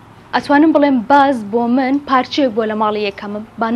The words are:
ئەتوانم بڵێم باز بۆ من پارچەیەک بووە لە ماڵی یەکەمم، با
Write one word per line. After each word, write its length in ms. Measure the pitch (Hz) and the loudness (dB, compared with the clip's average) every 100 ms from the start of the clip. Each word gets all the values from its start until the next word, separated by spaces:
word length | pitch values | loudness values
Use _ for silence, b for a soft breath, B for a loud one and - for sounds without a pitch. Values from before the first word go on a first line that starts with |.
| - - - | -20 -20 -6
ئەتوانم 380 | 262 - 285 320 | -6 2 4 4
بڵێم 220 | 302 285 262 196 | 4 2 0 2
باز 260 | 285 277 247 202 | 4 4 0 -4
بۆ 100 | 233 233 247 | -4 0 0
من 180 | 262 285 285 | 0 -2 0
پارچەیەک 420 | 262 254 - 262 | -2 -2 -2 -2
بووە 120 | 214 214 | 0 -4
لە 60 | 214 | -2
ماڵی 200 | 214 214 208 | -2 -2 -4
یەکەمم، 320 | 196 208 208 220 - | -6 -10 -10 -12 -6
با 80 | 226 | -4